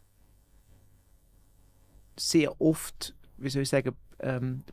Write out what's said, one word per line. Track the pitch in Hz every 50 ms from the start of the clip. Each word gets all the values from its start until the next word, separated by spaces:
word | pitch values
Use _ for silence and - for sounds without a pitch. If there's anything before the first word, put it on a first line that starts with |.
| - _ _ _ - - - - - _ - - - - - - - - - - _ - - - _ - - - - - _ - - - - - - - - - - - -
sehr | - - - - 165 147 139 - -
oft, | - 156 160 - - - - - - - - - - - -
wie | - 131 135
soll | 131 139 139
ich | 131
sagen, | - 135 131 127 123 - - - - -
ähm, | - 131 131 127 127 127 127 135 - -